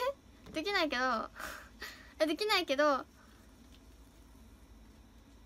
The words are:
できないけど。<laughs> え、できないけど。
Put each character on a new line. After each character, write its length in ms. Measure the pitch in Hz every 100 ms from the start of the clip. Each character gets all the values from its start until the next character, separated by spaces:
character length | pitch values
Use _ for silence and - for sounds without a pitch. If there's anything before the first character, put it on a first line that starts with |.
| 508 - - - -
で 120 | 320
き 80 | 359
な 120 | 392
い 60 | 311
け 80 | 247
ど。 320 | 254 220 - - - - -
<laughs> 480 | - - - - -
え、 60 | 320
で 120 | 311
き 80 | 427
な 120 | 381
い 60 | 339
け 120 | 269
ど。 280 | 294 - - - - - - - - - - - - - - - - - - - - - - - - -